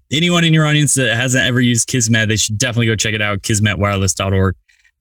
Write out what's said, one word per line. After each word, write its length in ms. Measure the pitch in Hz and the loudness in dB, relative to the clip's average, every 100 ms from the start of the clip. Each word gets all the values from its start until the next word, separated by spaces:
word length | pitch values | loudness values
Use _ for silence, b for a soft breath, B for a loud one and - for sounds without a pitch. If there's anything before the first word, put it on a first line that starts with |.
| - | -6
anyone 320 | 143 175 175 | -2 0 2
in 100 | 165 | 2
your 140 | 160 151 | 2 2
audience 280 | 151 143 - | 2 0 0
that 200 | 123 113 | 0 0
hasn't 300 | 131 127 - | 0 0 0
ever 160 | 123 | 2
used 260 | 123 120 - | 2 0 -2
Kismet, 400 | 131 110 113 107 | -2 0 2 2
they 80 | 110 | 0
should 220 | - 107 | -2 -2
definitely 300 | 127 113 113 | -2 0 0
go 100 | 110 | 0
check 160 | 113 | -2
it 80 | 107 | -2
out, 200 | 104 101 | -2 -4
kismet 380 | - 110 107 87 | -2 0 0 0
wireless 340 | 101 98 95 | 0 0 -2
dot 200 | - 98 | -2 -2
org, 220 | 95 95 90 _ b b _ | 0 0 -2 _ b b _